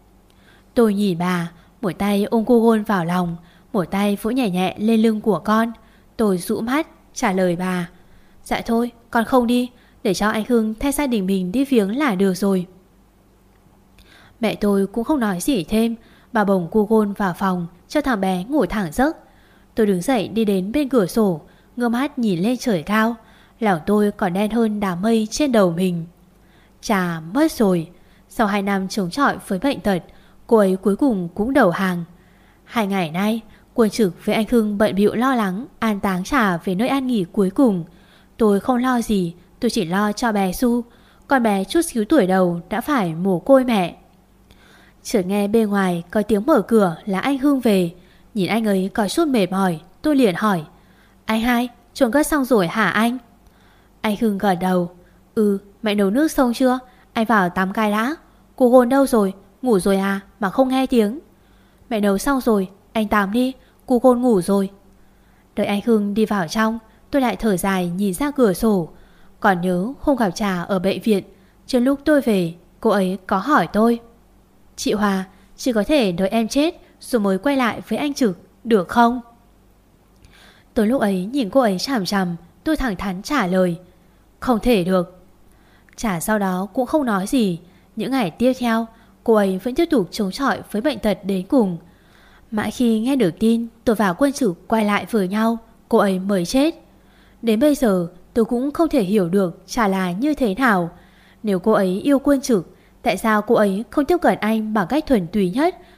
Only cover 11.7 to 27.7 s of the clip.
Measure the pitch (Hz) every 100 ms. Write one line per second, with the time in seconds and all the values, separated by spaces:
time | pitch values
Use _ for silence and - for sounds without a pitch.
11.7 | 247 196 233 302 185 196 185 202 190 180
12.7 | - _ _ _ _ _ _ _ _ _
13.7 | _ _ _ - - - _ 220 - 208
14.7 | 202 196 214 226 302 220 180 175 262 151
15.7 | 220 226 226 - - _ 226 196 196 170
16.7 | 220 208 220 208 196 202 170 196 180 170
17.7 | - _ 311 285 226 190 185 190 294 196
18.7 | 220 180 143 277 330 - _ _ _ _
19.7 | - 214 185 175 254 175 208 214 196 185
20.7 | 277 277 254 180 - 214 160 - _ _
21.7 | - 240 233 285 285 226 170 196 247 -
22.7 | 185 143 208 220 233 - - _ _ 220
23.7 | 175 156 208 208 208 196 180 208 226 226
24.7 | 208 202 170 214 226 214 - 302 233 190
25.7 | 170 185 175 165 _ _ _ _ _ _
26.7 | _ - 202 180 165 160 220 320 - 208